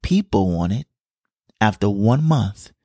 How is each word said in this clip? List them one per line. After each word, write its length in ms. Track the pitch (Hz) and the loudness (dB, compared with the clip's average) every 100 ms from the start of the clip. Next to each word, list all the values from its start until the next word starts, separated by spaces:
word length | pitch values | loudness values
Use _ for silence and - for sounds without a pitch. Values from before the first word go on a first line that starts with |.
people 560 | - 185 202 107 92 85 | 0 0 0 0 0 -2
on 140 | 87 | -2
it, 140 | 110 - _ _ _ _ _ _ _ | -4 -8 _ _ _ _ _ _ _
after 280 | 110 101 101 | -2 0 -2
one 340 | 101 107 131 | 0 2 2
month 500 | 156 156 101 104 - _ | 2 0 0 -6 -20 _